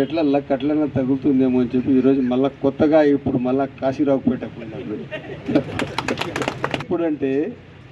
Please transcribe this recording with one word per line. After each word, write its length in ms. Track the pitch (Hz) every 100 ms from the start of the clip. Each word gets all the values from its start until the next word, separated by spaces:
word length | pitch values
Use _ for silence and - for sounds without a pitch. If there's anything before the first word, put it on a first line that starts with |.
ఎట్లా 200 | 135 160 147
లక్ 140 | 139 139
అట్లనే 340 | 135 139 151 151
తగులుతుందేమో 640 | 139 127 135 143 131 131 127
అని 100 | 123
చెప్పి 180 | 127 123 131
ఈరోజు 220 | 127 139 123
మళ్ళా 180 | 123 139 135
కొత్తగా 380 | 139 139 156 156 147 143
ఇప్పుడు 220 | 139 131
మళ్ళా 260 | 127 131 135 -
కాశీరావుపేట 640 | 135 131 143 135 113 127 113
పోయినాడు. 420 | 117 113 110 101 107 - 311 - - - - - - - - - - 170 156 - - - -
ఇప్పుడంటే 520 | - 175 165 147 135 135 180 240 - - -